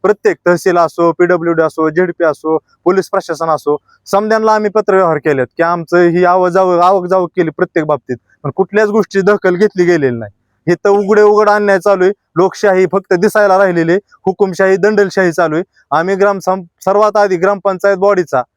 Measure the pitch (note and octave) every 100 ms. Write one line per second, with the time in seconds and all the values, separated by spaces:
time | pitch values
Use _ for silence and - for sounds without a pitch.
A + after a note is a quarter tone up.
0 | F#3+ G3+ A3 - - F3 F#3+ F3 E3 -
1 | E3+ D#3+ F3 F3+ E3+ E3 D#3+ - D#3 D#3
2 | F3+ E3+ E3 C#3+ D#3 D#3+ _ _ - F#3+
3 | F3 G3 - D#3 E3 D3+ - D3 _ _
4 | - G3 G#3+ A3 A3 G#3+ G#3+ G#3+ G#3 F#3+
5 | F3+ D3+ D#3 C#3 B2 - E3 F3 D#3+ F3
6 | F3 E3+ F3+ F#3 F3+ F3+ F#3 F3 F3 G3
7 | F3+ F#3 F3 - E3 - F3 E3+ D3+ C#3+
8 | - B2 _ _ C#3+ - F#3+ G3+ G#3+ G#3+
9 | F#3 G3 F#3+ G#3 F#3 F3 G#3 F#3 F3 E3+
10 | C3+ A#2 G#2 _ _ _ - E3+ G3+ G3+
11 | G3 G#3 G#3 G#3 G#3 G#3 G#3 G3 G3+ G3
12 | F#3 G3+ _ D#3+ F#3 - G#3 F#3 F#3 G3
13 | - F3+ G3+ G#3+ G3+ F#3 G3 E3+ E3 F#3
14 | _ _ - F#3 G3 F3 F#3+ F#3+ G3+ G#3+
15 | G3 G3 F3+ D#3+ E3 D#3 F#3+ _ _ D3
16 | F3 G3 G3+ G3 F#3 F#3+ F3 _ - G3+
17 | G#3+ G#3+ G3+ F3+ F#3+ G3+ G3+ F#3 G3+ F#3+
18 | G3 F#3+ E3 C3 B2